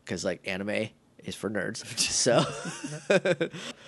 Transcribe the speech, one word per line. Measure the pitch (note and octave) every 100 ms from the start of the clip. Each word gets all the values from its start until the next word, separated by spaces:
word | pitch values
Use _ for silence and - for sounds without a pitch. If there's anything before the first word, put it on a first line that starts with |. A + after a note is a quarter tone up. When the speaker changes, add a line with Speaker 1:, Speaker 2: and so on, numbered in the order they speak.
Speaker 1:
'cause, | - F#2
like, | F#2 F2 -
anime | F#2+ G2+ G#2 A2 - _ -
is | -
for | - G2+
nerds. | G#2 G#2 A#2 - -
Speaker 2:
<laughs> | - -
Speaker 1:
So, | - B2 C#3 - F3+ - - D3+ -
<laughs> | F#3 F3+ E3 E3 - - -